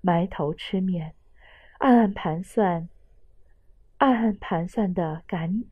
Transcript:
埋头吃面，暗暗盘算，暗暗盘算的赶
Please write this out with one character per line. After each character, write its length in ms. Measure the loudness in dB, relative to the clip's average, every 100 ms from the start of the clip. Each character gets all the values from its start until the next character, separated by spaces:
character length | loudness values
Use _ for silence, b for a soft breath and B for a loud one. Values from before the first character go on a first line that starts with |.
埋 260 | 2 0 0
头 260 | -4 -6
吃 280 | -6 -6 -2
面， 320 | -2 -4 -6 -14 _ b b b b b
暗 180 | 6 6
暗 160 | 6
盘 300 | 0 -4 -4
算， 460 | -4 0 0 0 -6 -16 -20 -20 -20 -20 -20 _ _ -20 _ _
暗 180 | 2 4
暗 200 | 0 -2
盘 300 | -4 -4 -2
算 260 | -2 -2
的 300 | -2 -4 -6 -8
赶 360 | -6 -4 -4 -6